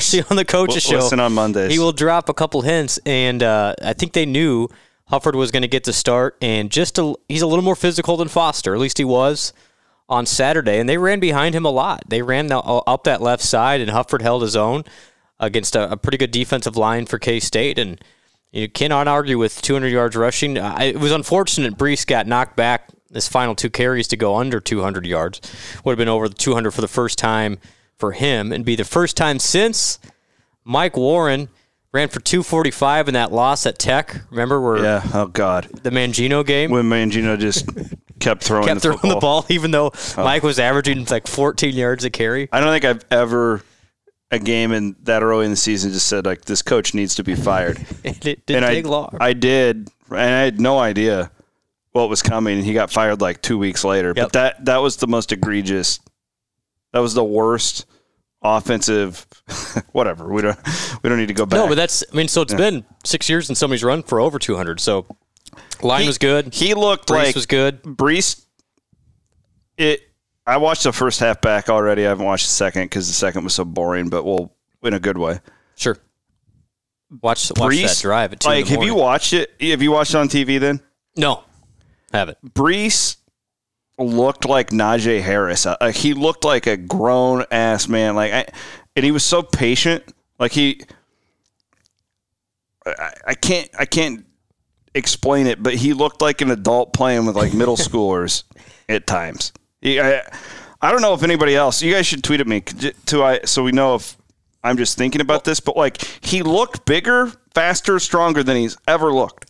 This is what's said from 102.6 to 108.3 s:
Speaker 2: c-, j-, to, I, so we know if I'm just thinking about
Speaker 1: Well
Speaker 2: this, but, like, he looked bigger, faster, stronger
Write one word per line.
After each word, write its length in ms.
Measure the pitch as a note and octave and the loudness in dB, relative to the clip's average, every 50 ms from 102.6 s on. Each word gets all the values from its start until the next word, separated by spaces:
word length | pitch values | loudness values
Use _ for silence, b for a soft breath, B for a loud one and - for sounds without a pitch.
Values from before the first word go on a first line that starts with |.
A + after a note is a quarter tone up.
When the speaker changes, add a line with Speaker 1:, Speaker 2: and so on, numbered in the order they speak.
| - - | -2 -6
Speaker 2:
c-, 100 | - - | -8 -8
j-, 160 | - C#3+ - _ _ - | -6 -8 -8 _ _ -2
to, 160 | D#3 D3 C3+ | 2 2 4
I, 160 | C3+ C3 A#2+ - | 4 2 2 0
so 180 | - - C3+ C3 | -2 0 0 0
we 80 | B2+ | 2
know 240 | B2+ C3+ C3+ C3+ B2+ | 2 2 2 2 2
if 220 | A2+ - - - _ _ _ _ _ _ _ _ _ - | 0 -4 -8 -18 _ _ _ _ _ _ _ _ _ -2
I'm 140 | A#2+ B2+ A#2+ | -2 0 0
just 200 | A#2+ A#2 - - | 0 -2 0 0
thinking 240 | B2+ C3 B2+ D3+ | -2 0 0 0
about 120 | D3+ C3 D3+ | 0 0 0
Speaker 1:
Well 80 | D3+ - | 0 0
Speaker 2:
this, 140 | - D#3+ - | -2 -2 -2
but, 160 | - - C#3+ D#3 | -2 -2 0 0
like, 240 | D3+ C3+ - - B B B B B | 0 0 0 -4 B B B B B
he 180 | - - F#3 | -4 -2 -2
looked 440 | F3 D#3+ D#3+ G3 B3 - - - - | 0 2 2 2 0 0 -4 -6 -2
bigger, 460 | - D3 E3+ - A#3+ B3 B3 B3+ A#3+ A3 - _ _ - | 0 0 2 2 2 2 2 2 0 -4 -10 _ _ -2
faster, 460 | E3 E3 F3 F3+ F3 - - G3 F#3 | 0 2 2 0 0 0 0 0 0
stronger 440 | - - - E3+ E3+ E3+ | 0 0 2 2 2 2